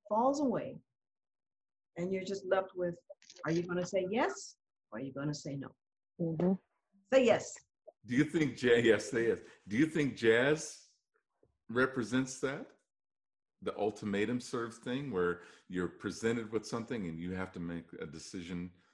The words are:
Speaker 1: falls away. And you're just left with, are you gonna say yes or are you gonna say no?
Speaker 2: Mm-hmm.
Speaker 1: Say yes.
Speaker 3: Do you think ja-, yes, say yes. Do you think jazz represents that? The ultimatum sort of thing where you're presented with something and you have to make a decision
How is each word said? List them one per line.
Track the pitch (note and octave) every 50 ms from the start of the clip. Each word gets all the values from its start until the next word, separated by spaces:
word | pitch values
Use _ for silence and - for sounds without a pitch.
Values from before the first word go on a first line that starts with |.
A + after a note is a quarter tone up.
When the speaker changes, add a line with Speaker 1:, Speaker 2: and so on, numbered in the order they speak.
| -
Speaker 1:
falls | - G#3 A3 A#3+ C4+ C#4+ D4
away. | D4 B3+ G3+ D3 - D3 - - - _ _ _ _ _ _ _ _ _ _ _ _ _ _ _ _ _ _ _ _ _ -
And | E3+ F3 F#3+
you're | F#3+ F#3 F#3
just | F#3+ G3 - -
left | F#3 F#3+ F#3+ F#3+ - -
with, | F3+ F3 F3 E3+ - _ - - _ _ - - - -
are | D3+
you | E3 F3
gonna | F3 F3+ F3 F3+ F3+
say | - G3+ F#3 F3+ F#3
yes | G#3 A#3+ D#4 G4 G4+ - - - - _ _ _ _ _ _ _
or | G#2 A2+
are |
you | C3+ C3+ B2
gonna | C#3 C#3 D3+ D3
say | - - D#3 -
no? | C3+ B2+ - - _ _ _ _ _ _ _ _ -
Speaker 2:
Mm-hmm. | E3+ E3 D#3+ D#3 E3+ F#3 F#3+ - _ _ _ _ _ _ _ _ _ - C4
Speaker 1:
Say | C4+ B3+
yes. | A3+ F#3 - - - - - _ _ _ _ _ - - _ -
Speaker 3:
Do | G#2 A#2+
you | B2+ D3+
think | D3 D#3+ E3+ D3+ C3 A2 -
ja-, | B2 A#2+ A#2 A#2
yes, | A#2 A2+ G#2 G2+ - -
say | - A2+ A#2
yes. | A2+ F#2+ - - - - _ -
Do | F#2 G#2
you | A#2+ D#3+
think | D#3 - E3+ D3 B2+ G#2+
jazz | - A#2 A2+ A2+ A#2 B2+ C#3+ D3+ D#3+ - - - - - _ _ _ _ _ _ _ _ _ _ _ _ _ _ _ _ -
represents | A2+ B2 C3 C3 C3 C3+ A#2 G2+ B2 C3 C3+ C3 - -
that? | - C3+ C#3 F3 C4 - - _ _ _ _ _ _ _ _ _ _ _ _ _ _ _ _ -
The | F#2 - -
ultimatum | - G2+ A2 G#2+ - A2 G#2 G2 G2+ G#2+ G#2+ B2 B2
sort | - - - A#2+ A#2
of | A2+ A2
thing | - - B2+ B2 C3+ D3 C#3
where | G#2 F2+ F2+ F2 F2 - - - - - _
you're | - F2+ F2+ F2+ E2+
presented | - - - G2+ F2+ - A2+ A2+ A#2+ A#2+ A2 G#2
with | A2+ G#2+ G#2+
something | - - A#2 A2 - C3+ A2+ F#2+
and | E2 E2 E2
you | F2 F2+ F#2
have | F#2 F#2 -
to | - F#2
make | E2+ E2+ E2+ E2+ E2 - - -
a | D#2
decision | D2+ D2 D#2+ - - - F#2+ E2+ E2+ F#2 F2 F2+ F2+ F2+ _ _ _